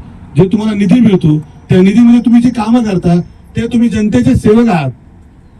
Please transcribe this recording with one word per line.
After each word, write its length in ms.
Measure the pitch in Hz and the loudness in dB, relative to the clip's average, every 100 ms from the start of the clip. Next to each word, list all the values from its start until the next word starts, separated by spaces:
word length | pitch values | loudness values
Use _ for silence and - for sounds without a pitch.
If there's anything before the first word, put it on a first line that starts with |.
| - - - 139 | -10 -20 -10 -2
जे 120 | 185 | -2
तुम्हाला 300 | 202 214 202 | -2 -4 -2
निधी 220 | 196 247 | 0 2
मिळतो, 380 | 220 180 160 156 | 2 2 0 -2
त्या 440 | - - - 185 | -6 -18 -2 2
निधीमध्ये 380 | 190 240 233 240 | 2 4 4 4
तुम्ही 220 | 233 226 | 2 0
जी 80 | 247 | 0
कामं 320 | 233 214 247 | -4 -2 -2
करता, 380 | 214 180 175 175 170 - - - | -2 -4 -2 -2 -4 -14 -14 -10
ते 100 | 233 | -4
तुम्ही 220 | 233 233 | -2 -2
जनतेचे 460 | 214 214 247 240 | -2 -2 0 0
सेवक 340 | 247 214 220 233 | 0 2 2 2
आहात 220 | 175 131 - - - - - - - | -2 -4 -10 -20 -20 -20 -20 -20 -6